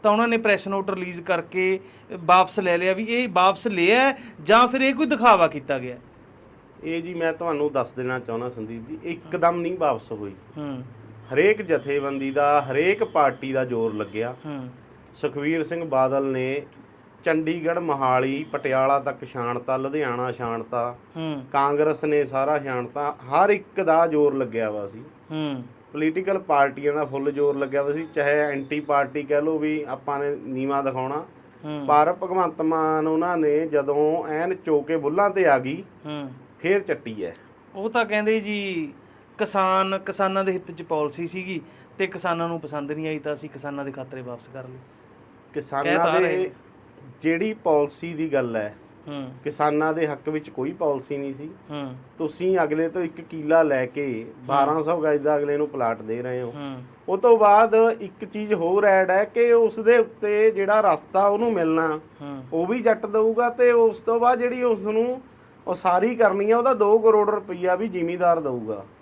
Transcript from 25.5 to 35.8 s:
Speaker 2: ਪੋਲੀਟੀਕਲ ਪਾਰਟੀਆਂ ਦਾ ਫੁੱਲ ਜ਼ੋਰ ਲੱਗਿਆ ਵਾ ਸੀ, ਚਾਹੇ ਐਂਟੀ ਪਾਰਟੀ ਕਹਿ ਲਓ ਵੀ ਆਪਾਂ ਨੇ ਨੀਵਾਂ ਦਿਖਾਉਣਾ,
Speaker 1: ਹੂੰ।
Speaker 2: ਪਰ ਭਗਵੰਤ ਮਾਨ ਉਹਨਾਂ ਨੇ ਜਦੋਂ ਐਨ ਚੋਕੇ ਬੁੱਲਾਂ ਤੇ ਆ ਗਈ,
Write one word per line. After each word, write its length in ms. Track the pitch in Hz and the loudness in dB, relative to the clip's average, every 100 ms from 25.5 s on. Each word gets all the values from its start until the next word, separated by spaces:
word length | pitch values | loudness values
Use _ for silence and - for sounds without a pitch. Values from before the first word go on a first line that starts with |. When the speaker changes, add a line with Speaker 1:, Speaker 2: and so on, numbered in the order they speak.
| 135 131 - - | -8 -12 -20 -14
Speaker 2:
ਪੋਲੀਟੀਕਲ 460 | 147 156 170 190 190 | -4 -2 -2 -2 -4
ਪਾਰਟੀਆਂ 540 | 185 143 139 131 143 | 0 2 2 0 -2
ਦਾ 120 | 151 139 | -2 -2
ਫੁੱਲ 260 | 139 139 | -4 -4
ਜ਼ੋਰ 260 | 135 143 139 | 0 0 0
ਲੱਗਿਆ 260 | 139 143 | -2 -2
ਵਾ 100 | 143 | -2
ਸੀ, 140 | 147 160 151 | -4 -4 -2
ਚਾਹੇ 240 | 143 147 | 0 2
ਐਂਟੀ 400 | 147 139 135 151 | 0 -4 -6 -6
ਪਾਰਟੀ 440 | 147 143 139 143 | 0 0 0 -4
ਕਹਿ 180 | 143 147 | -2 0
ਲਓ 160 | 151 156 | 0 0
ਵੀ 260 | 151 151 | -2 -4
ਆਪਾਂ 360 | 147 135 - 143 | -6 -8 -6 -4
ਨੇ 160 | 143 147 | -4 -6
ਨੀਵਾਂ 400 | - 131 135 139 | -8 -6 -2 -2
ਦਿਖਾਉਣਾ, 420 | 135 127 131 147 170 - - - 151 | -2 -4 -4 -6 -10 -18 -20 -16 -12
Speaker 1:
ਹੂੰ। 200 | 151 139 | -6 2
Speaker 2:
ਪਰ 260 | 147 156 180 | 4 4 0
ਭਗਵੰਤ 380 | 185 185 170 165 | -2 0 -2 -2
ਮਾਨ 460 | 160 160 156 156 156 | 0 0 0 0 0
ਉਹਨਾਂ 300 | 160 175 170 | 0 0 0
ਨੇ 300 | 151 151 160 | 2 0 2
ਜਦੋਂ 600 | 147 139 143 151 165 156 | 0 2 2 2 0 -2
ਐਨ 280 | 156 175 185 170 | -2 -2 -4 0
ਚੋਕੇ 320 | 151 147 160 | 0 2 -2
ਬੁੱਲਾਂ 320 | 143 175 202 | 0 2 2
ਤੇ 160 | 196 170 | 4 4
ਆ 140 | 135 | 4
ਗਈ, 240 | 131 165 | 2 -8